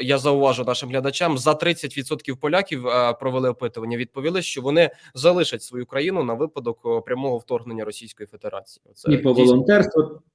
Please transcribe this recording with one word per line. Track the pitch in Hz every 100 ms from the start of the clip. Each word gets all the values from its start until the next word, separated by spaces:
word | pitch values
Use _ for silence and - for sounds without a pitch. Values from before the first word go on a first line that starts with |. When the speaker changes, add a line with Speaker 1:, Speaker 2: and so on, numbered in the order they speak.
Speaker 1:
я | 127 139
зауважу | 143 143 135 120
нашим | 120 123 127
глядачам, | 135 135 135 170 135
за | 147
тридцять | 151 175 165 143 143
відсотків | 131 147 - 131
поляків, | 151 175 196 139 123
е, | 123 120 117
провели | 131 127 131
опитування, | 120 120 117 113 120
відповіли, | 123 135 147 185
що | 165 139
вони | 127 156 160 - -
залишать | 131 156 175 156 117
свою | - 123 123
країну | 139 160 190
на | 123
випадок, | 117 151 143 120 113 117
о, | 117
прямого | 110 127 135 120
вторгнення | - 120 117 113 107
Російської | - 113 - 104
Федерації. | 107 104 98 - - _
Оце | _ -
Speaker 2:
І | 139
по | 139
Speaker 1:
дійсно | 123 123
Speaker 2:
волонтерству | 127 135 202 - 160 - - _